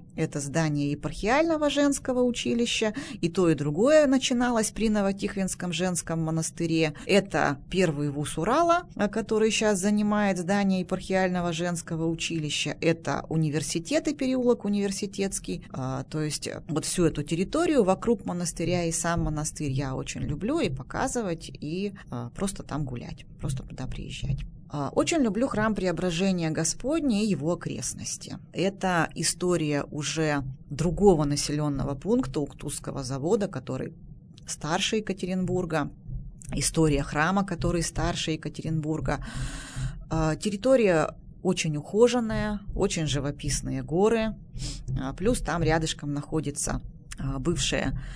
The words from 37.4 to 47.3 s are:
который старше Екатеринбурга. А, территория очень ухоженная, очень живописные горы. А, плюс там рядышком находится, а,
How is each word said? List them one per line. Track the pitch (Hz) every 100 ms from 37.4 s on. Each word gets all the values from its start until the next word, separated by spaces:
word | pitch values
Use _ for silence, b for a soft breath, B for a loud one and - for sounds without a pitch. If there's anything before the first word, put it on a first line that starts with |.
который | 196 165 170 175
старше | 165 - 165 165 -
Екатеринбурга. | 156 151 - 156 160 147 160 131 139 B B B B B B B B -
А, | 160 160
территория | 151 208 202 254 262 208 165 - - - -
очень | 180 180 165 147
ухоженная, | - 202 240 240 226 220 214 208 -
очень | - 202 - 156
живописные | 135 139 143 143 135 131 131
горы. | 123 160 214 226 220 208 - - B B B 131
А, | 131
плюс | 135 208 123
там | - 147
рядышком | 156 165 160 - 147
находится, | 143 139 156 143 131 - 127 - - - -
а, | 135